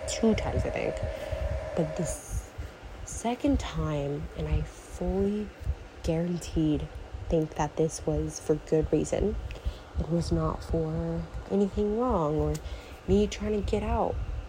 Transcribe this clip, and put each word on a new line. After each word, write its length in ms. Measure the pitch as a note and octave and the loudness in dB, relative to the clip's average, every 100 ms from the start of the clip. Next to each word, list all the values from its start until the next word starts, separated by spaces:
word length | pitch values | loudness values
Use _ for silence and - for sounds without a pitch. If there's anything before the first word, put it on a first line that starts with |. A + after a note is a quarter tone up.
| - | -2
two 280 | - A3 G#3 | 2 4 4
times, 280 | - - - | 2 0 0
I 40 | |
think. 260 | - - - - - - - - - - - | 0 -2 -2 -4 -4 -6 -4 -2 -2 -2 0
But 220 | D#3 - | 0 0
this 540 | D#3+ - - - - - - - - - - | -4 -4 -6 -6 -6 -10 -12 -12 -14 -12 -10
second 540 | - A3+ B3 C#4+ C4 | -4 -2 2 4 4
time, 680 | - D#3 D#3 D3 C#3+ D3 E3 - | 2 -2 0 0 0 -2 -6 -4
and 100 | D#3 | 0
I 140 | D#3 | 2
fully 880 | D3+ - - - F3+ F#3+ G3+ G#3 G#3 - - - - - | 0 -8 -12 -4 0 2 2 0 -4 -6 -4 -4 -6 -4
guaranteed 840 | - D#3+ F3 F3 - E3+ D#3 D3 D3+ - - - - | 0 2 2 -2 -2 2 4 2 -2 -8 -10 -8 0
think 280 | E3 D#3 - | 2 2 0
that 200 | D3+ - | -2 2
this 300 | D#3+ - - | 0 0 -2
was 340 | D3+ D#3 - | 0 0 -2
for 160 | - D3+ | 0 0
good 320 | - D#3+ D3+ | 2 2 4
reason. 440 | D3+ - - G3+ A3 - - - - - - | 2 2 2 2 0 -4 -4 -4 -6 -6 -4
It 100 | D3+ | 0
was 220 | E3+ - | 2 2
not 320 | E3 D#3+ - | 2 2 -2
for 580 | - E3 D#3 E3 E3 E3 E3 - - | -2 0 0 0 -2 -2 -4 -8 0
anything 500 | G3 G3 G3+ G#3 G#3+ | 2 4 2 2 2
wrong 360 | B3+ G3 D3+ D3+ | 2 2 4 4
or 180 | D3+ D#3 - - - - - | 2 0 -4 -10 -12 -6 4
me 180 | G3 G#3 | 4 4
trying 360 | - G#3 G#3+ | 0 0 0
to 100 | F#3 | 2
get 100 | G#3 | 0
out 340 | G#3+ A3+ - - - - | 2 2 2 0 -4 -4